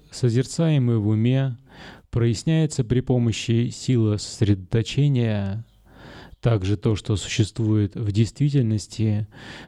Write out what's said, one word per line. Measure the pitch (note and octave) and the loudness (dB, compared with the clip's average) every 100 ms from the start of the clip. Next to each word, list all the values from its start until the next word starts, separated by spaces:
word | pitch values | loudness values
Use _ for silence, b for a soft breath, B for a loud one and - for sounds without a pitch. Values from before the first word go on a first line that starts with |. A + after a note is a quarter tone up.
| - | -16
созерцаемый | - B2 A2+ C3+ - E3 D3 A#2+ A#2 | -2 0 0 -2 -2 0 2 2 2
в | G#2 | 2
уме, | A2 A#2 C3 C3+ A#2 B B B B _ | 2 2 0 -2 -6 B B B B _
проясняется | A#2 A#2 A2+ - D#3+ D#3 - | 0 0 0 0 0 0 -2
при | A2 B2 | 0 0
помощи | - B2 A#2+ G#2+ - A#2 A#2+ | 2 2 2 0 0 0 0
силы | - - B2 A2 G#2 | -4 0 2 2 0
сосредоточения, | - - G#2 G2 F#2 A#2 G#2+ - D3 C3 A#2 G#2 G2 G#2 A#2 _ _ B B B B - | -4 -2 2 2 0 -2 0 0 2 2 0 0 -2 -6 -10 _ _ B B B B -4
так | A#2+ A2+ F#2 | 0 0 0
же | G#2 | 0
то, | A#2+ G#2 | 0 0
что | - G2+ | -2 -4
существует | - - G#2+ - G#2+ G#2+ G2+ - | -2 -2 -2 0 0 2 0 -2
в | G#2 | -2
действительности, | G2+ A2+ - D3 C#3 A2+ G#2+ - - A2 G#2 G#2+ B B B | 0 0 0 0 2 2 -2 -4 -4 -2 -2 -4 B B B